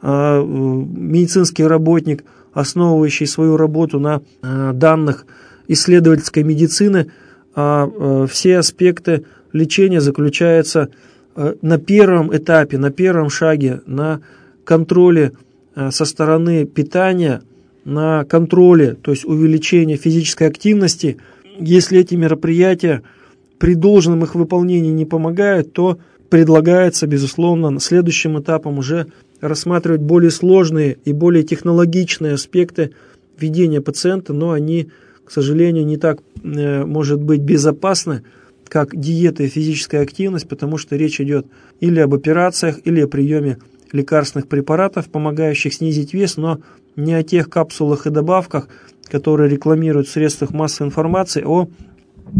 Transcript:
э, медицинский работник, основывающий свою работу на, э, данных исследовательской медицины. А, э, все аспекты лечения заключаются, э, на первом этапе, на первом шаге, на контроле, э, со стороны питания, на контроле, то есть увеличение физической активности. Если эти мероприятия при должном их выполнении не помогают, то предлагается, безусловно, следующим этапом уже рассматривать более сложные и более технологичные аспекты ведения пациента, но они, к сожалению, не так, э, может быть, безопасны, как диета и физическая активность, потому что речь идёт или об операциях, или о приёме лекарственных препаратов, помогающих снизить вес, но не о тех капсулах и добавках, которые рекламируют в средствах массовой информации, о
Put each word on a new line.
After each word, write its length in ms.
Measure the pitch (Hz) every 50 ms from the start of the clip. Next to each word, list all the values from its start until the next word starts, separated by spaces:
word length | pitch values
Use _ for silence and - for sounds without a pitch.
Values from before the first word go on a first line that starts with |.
э, 420 | - 139 139 139 143 147 147 143 143
медицинский 1200 | - - 135 135 131 131 131 135 151 175 - 175 165 156 170 175 170 - 190 180 165 - - 156
работник, 640 | 156 160 160 160 160 170 170 156 156 147 143 - _ _ _ _ _
основывающий 760 | - 156 139 135 - 175 175 170 165 156 156 151 143 - 156 143
свою 280 | - - 160 160 156 156
работу 420 | 160 156 151 156 165 - - 143
на, 220 | 143 147 151 143 147 _ _ _ -
э, 280 | 131 131 135 135 135 131
данных 520 | 127 151 160 160 160 156 143 120 - - - - - - - - _ _ -
исследовательской 760 | 160 147 - - 180 175 165 165 160 151 156 - - 156 151
медицины. 680 | 156 156 147 165 156 160 - 202 208 196 185 156 - - _ _ _ _ _ _ _ -
А, 320 | - 147 147 147 147 143 135
э, 400 | - - 143 139 135 135 135 131
все 280 | - - - 185 180 180
аспекты 640 | 160 - - - 180 180 170 170 - - 165 147 156 - _ _ _ _ -
лечения 480 | 156 160 156 - - 196 190 185 170
заключаются, 880 | 147 139 139 - 147 147 143 - 175 170 165 165 151 - - 165 147 127 - _ _ _ _ _ _ _ -
э, 200 | - 143 147 - -
на 160 | - 156 165 151
первом 580 | - - 196 208 208 185 180 170 156 160 -
этапе, 420 | 151 156 165 165 160 151 147 143 131
на 140 | 135 139
первом 380 | 139 143 180 185 180 170 156 147
шаге, 520 | - - 170 160 156 147 139 131 127 131 -
на 360 | - 131 135 147 156 156 143 156 - - - - _ _ _ -
контроле, 680 | - 165 160 165 160 - 180 180 180 170 160 147 135 - - _ _ _ _ _ _ -
э, 160 | 147 139 135
со 140 | 131 - 156
стороны 600 | 151 - - 160 151 160 160 165 170 170 160 147
питания, 760 | 135 - - 143 151 - 180 185 190 185 180 175 151 127 - - _ _ _ _ _ _ _ -
на 400 | 143 139 147 156 160 160 156 151
контроле, 680 | 147 - 165 170 156 - 180 180 180 175 165 147 123 110 -
то 100 | - -
есть 140 | 143 135 -
увеличение 720 | 160 160 156 160 160 156 156 156 - - 175 165 156 151 143
физической 500 | - 170 160 165 160 151 - - 165 156
активности. 680 | 151 - - 208 214 208 196 170 - - - 151 120 - - - _ _ _ - - 196
Если 400 | 170 160 175 180 175 - 185 180
эти 140 | 180 175 180
мероприятия 840 | 175 165 160 160 156 160 165 165 170 180 190 185 175 180 170 151 117 113 - _ _ _ _ _ _ _ _ _ -
при 160 | - 170 180
должном 500 | 165 165 202 208 202 160 165 175 165 165
их 120 | 151 -
выполнении 560 | 175 170 160 180 180 180 180 180 175 165 160
не 140 | 156 160 156
помогают, 680 | 156 170 165 160 160 170 180 202 202 196 180 147 156 -
то 240 | - 175 185 175 175 - _ _ _ _ -
предлагается, 800 | - 165 165 156 160 156 156 170 175 180 185 180 175 - - 147
безусловно, 720 | 147 139 139 135 - - 165 175 175 165 165 151 139 -
следующим 600 | - - 175 180 175 170 160 - - 165 156 151
этапом 380 | 147 165 165 156 156 156 143 139
уже 300 | 131 127 160 170 160 - - _ _ _ _ _
рассматривать 600 | - 151 156 151 - 175 175 175 170 170 165 151
более 280 | 147 147 165 175 170 165
сложные 680 | 151 - - 180 185 190 185 160 160 156 151 143 123 - -
и 80 | 147 143
более 300 | 147 170 175 175 165 156
технологичные 880 | 156 165 156 - 175 170 170 175 170 165 185 180 170 - - 160 151 143
аспекты 580 | 139 - - - 180 180 175 - - 160 139 - _ _ _ _ _ _ _ _ -
ведения 420 | 151 160 156 170 180 165 151 147
пациента, 520 | 139 - 143 - - 180 185 196 180 - 147
но 180 | 143 160 170
они, 380 | 165 147 151 156 165 170 160 - - _ _ _ _ _ _
к 60 | -
сожалению, 540 | - 151 139 139 151 160 170 175 165 160 151
не 120 | 151 151 151
так, 220 | - 165 151 147 - _ - - -
э, 420 | 165 147 147 147 143 143 139 143
может 360 | 160 151 151 151 143 147 147
быть, 200 | 147 151 156 147
безопасны, 800 | 143 143 - 151 139 156 151 151 - 190 190 180 - 170 147 117 117 - _ _ _ _ _ _ _ -
как 280 | - 156 147 - -
диета 480 | 170 139 151 165 165 175 170 160 165 147
и 40 | 139
физическая 540 | - 156 156 156 156 143 - - - 147 143
активность, 440 | 139 - - 190 196 185 165 - -
потому 300 | - - - 143 156 151
что 180 | - - 143
речь 240 | 143 156 151 151 -
идёт 280 | 143 139 143 139 135 - _ _ _ _ _ -
или 200 | - 175 175 160
об 140 | 156 139 143
операциях, 640 | 139 139 156 156 175 175 180 180 - - 165 147 151 -
или 180 | 165 170 165
о 60 | 147 143
приёме 500 | - 139 139 143 151 156 143 139 127 - - _ _ _ _ _
лекарственных 560 | - 143 139 139 160 151 143 139 - 147 135 -
препаратов, 640 | - 143 139 143 156 165 190 196 196 185 160 -
помогающих 640 | - 151 151 151 151 151 160 156 147 131 - - -
снизить 400 | - 165 160 151 151 143 143 -
вес, 240 | 185 196 175 - -
но 220 | 151 165 160 156 - _ _ _ _ _ _
не 180 | - 147 160 165
о 100 | 160 160
тех 260 | 160 - 175 151 -
капсулах 560 | - 170 160 156 - - 156 147 147 139 -
и 60 | 151
добавках, 560 | 151 151 151 160 180 190 180 - - 147 120 - - - - _ _ _ _ -
которые 400 | - 143 139 160 156 151 151 143
рекламируют 580 | 143 139 - 156 160 156 160 160 151 147 143 139
в 40 |
средствах 400 | - 156 156 151 147 - 147 139
массовой 380 | - 151 156 151 - - 151 143
информации, 540 | 139 - 156 165 170 185 190 180 - 151 135
о 240 | 143 160 180 180 170 - - - - _ _ _ _ _ - - - - -